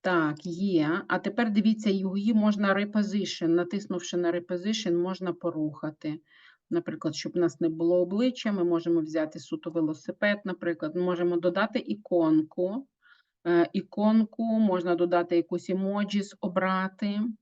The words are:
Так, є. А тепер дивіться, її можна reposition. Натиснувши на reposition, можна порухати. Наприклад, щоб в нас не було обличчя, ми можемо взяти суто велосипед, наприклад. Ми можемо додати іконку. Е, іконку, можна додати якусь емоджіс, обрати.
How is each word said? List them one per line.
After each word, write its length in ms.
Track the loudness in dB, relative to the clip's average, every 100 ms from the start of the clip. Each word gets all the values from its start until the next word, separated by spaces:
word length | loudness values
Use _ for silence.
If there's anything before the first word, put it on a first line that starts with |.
Так, 460 | 2 2 2 -2 -8
є. 560 | -2 0 2 2 0 -2
А 100 | -2
тепер 340 | -2 -2 0
дивіться, 380 | 2 4 2 2
її 440 | 0 0 0 2
можна 400 | 4 4 2 2
reposition. 720 | 2 2 0 0 -2 -4 -2 2
Натиснувши 680 | 2 2 -4 -4 -6 -4 -2
на 160 | 0
reposition, 640 | -2 -4 -6 -2 -2 0 0
можна 360 | 0 -4 -6
порухати. 880 | -4 -4 -2 -4 -4 -10 -8 -8 -8 _ _ -20 _ _
Наприклад, 440 | -4 -4 -6 -6
щоб 180 | -6 -6
в 40 | 0
нас 240 | 0 0
не 80 | -4
було 320 | 0 2 2
обличчя, 520 | 2 2 0 0 -4
ми 120 | 0
можемо 360 | 0 0 2 0
взяти 380 | 0 -2 -4 -6
суто 320 | -10 -10 -6
велосипед, 680 | -2 -2 -4 -8 -2 0 0
наприклад. 520 | -4 -6 -4 -4 -4 -2
Ми 60 |
можемо 340 | -2 0 0 2
додати 420 | 0 0 -2 -2
іконку. 1080 | -6 -8 -2 2 4 4 2 -2 -2 -2 -10 _ _ _ _ _ 0
Е, 240 | 2 2
іконку, 720 | 0 -6 0 4 4 2 0
можна 520 | -2 2 2 2 0
додати 420 | 2 2 2 2 0
якусь 340 | 0 -4 -2
емоджіс, 640 | -2 0 -2 0 -2 -4 -6
обрати. 800 | -4 0 0 0 -2 -4 -4 -2 -4 -6